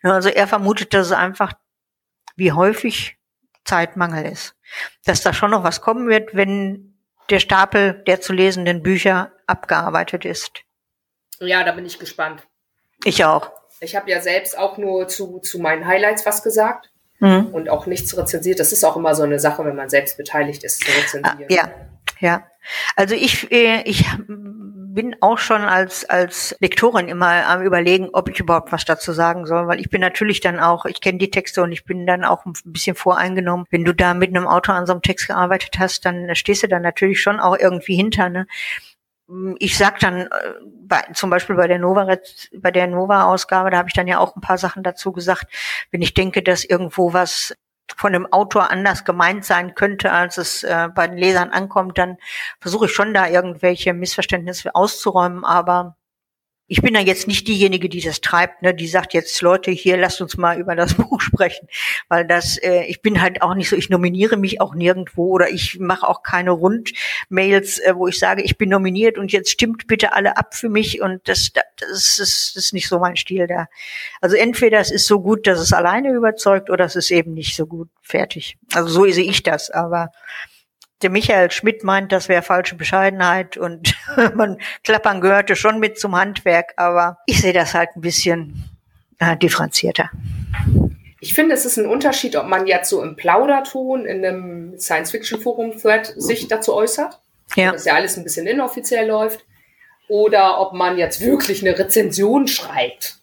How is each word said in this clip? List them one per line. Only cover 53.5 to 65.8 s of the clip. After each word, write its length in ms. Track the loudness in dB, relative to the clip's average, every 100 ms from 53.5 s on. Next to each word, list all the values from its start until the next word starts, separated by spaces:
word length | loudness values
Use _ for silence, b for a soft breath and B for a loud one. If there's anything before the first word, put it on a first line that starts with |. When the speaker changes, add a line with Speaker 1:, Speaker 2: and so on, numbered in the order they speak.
| 0 0 2 -2
Speaker 1:
Missverständnisse 840 | -2 -4 -4 -2 -2 -4 -8 -4
auszuräumen, 720 | 0 0 0 0 2 0 -2
aber 520 | 0 0 2 0 -2 -12 _ _ _ _ _ _ _
ich 120 | 0
bin 100 | 2
da 80 | 4
jetzt 260 | 2 0 -2
nicht 220 | -4 -2
diejenige, 400 | 2 2 2 -4
die 140 | -4
das 180 | -6 -6
treibt, 400 | 0 2 0 0
ne, 140 | 0
die 140 | 0 0
sagt 260 | 0 2
jetzt, 260 | -2 -2 0
"Leute, 300 | 2 2 2
hier, 260 | 0 2 2
lasst 240 | 2 -2
uns 160 | -8 -2
mal 240 | -2 0
über 160 | -4 0
das 160 | 2
<laughs> 40 | 2
Buch 200 | 0 -2
sprechen", 440 | 0 2 2 0 -14 B B B -2
weil 160 | 0 2
das, 320 | 0 0 -2
äh, 240 | 2 0
ich 180 | 0 -2
bin 220 | 0 2
halt 180 | 2 0
auch 140 | -2
nicht 160 | 0 0
so, 60 | -2
ich 120 | 2
nominiere 480 | 2 2 2 2 2
mich 240 | 0 -2
auch 140 | -2
nirgendwo 540 | 0 0 0 -4 -2 0
oder 180 | 2 2
ich 300 | 0 -6 -6